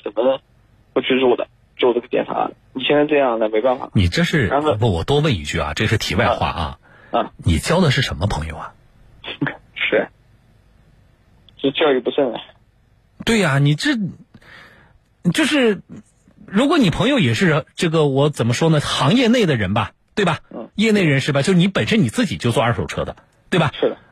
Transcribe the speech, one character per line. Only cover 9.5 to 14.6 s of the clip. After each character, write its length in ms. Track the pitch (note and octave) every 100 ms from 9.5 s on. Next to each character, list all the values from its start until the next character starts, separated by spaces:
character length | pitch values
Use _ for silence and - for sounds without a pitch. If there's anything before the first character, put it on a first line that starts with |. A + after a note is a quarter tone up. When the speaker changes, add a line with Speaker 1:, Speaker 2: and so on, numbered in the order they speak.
| - _ -
Speaker 1:
是。 340 | - G2+ - _ _ _ _ _ _ _ _ _ _ _ _ _ _ -
这 100 | C#3
教 220 | - D#3
育 60 | C3
不 120 | A#2+
慎 220 | - C3
啊。 60 | A2 - _ _ _ _ _ _ _
Speaker 2:
对 160 | - A3+
呀， 200 | F3 C3+
你 160 | C#3+ D3
这， 160 | D4 B3 E3+ - - - - -